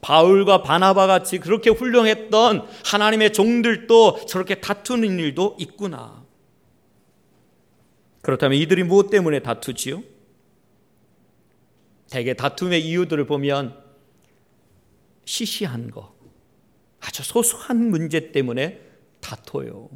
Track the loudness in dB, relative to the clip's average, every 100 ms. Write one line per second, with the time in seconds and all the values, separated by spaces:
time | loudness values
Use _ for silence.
0 | 4 4 6 6 6 2 4 2 4 4
1 | 4 2 0 -8 -2 0 2 2 2 2
2 | 2 0 0 4 4 2 -4 -14 -4 0
3 | 2 2 2 2 2 2 2 0 4 6
4 | 6 4 -8 -8 -6 -6 -6 -8 -4 -4
5 | -2 -2 -4 -2 -4 -4 -14 -10 -12 -10
6 | -16 -20 _ _ _ _ _ _ _ _
7 | _ _ _ _ _ _ _ _ _ _
8 | _ _ -6 -2 0 0 0 0 2 2
9 | 2 0 0 -2 -4 -8 -8 -10 -10 -10
10 | -14 _ _ _ _ _ _ _ _ _
11 | _ _ _ _ _ _ _ _ _ _
12 | _ -8 -6 -4 -6 -4 -2 -2 -2 -4
13 | -2 -2 -2 -2 -2 -2 -4 -12 _ _
14 | _ _ _ _ _ _ _ _ _ _
15 | _ _ -12 -8 -8 -8 -8 -8 -12 -16
16 | -20 _ _ _ _ _ _ _ _ _
17 | -16 -12 -4 -2 -2 -4 -4 -2 0 -2
18 | -2 -4 -4 -4 -4 -4 -6 -8 _ _
19 | _ _ -18 -18 -12 -12 -12 -16 -20